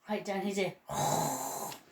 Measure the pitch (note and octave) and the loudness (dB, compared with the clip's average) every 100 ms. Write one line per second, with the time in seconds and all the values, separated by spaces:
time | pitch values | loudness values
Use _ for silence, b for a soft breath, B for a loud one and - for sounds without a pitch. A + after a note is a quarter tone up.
0 | - G#3 F3 G3 F#3+ G3 F#3 - - - | -2 -4 -2 -2 0 2 0 -2 -6 0
1 | - - C3+ B2+ - - - - - | 2 4 2 0 -4 -6 -8 -10 -14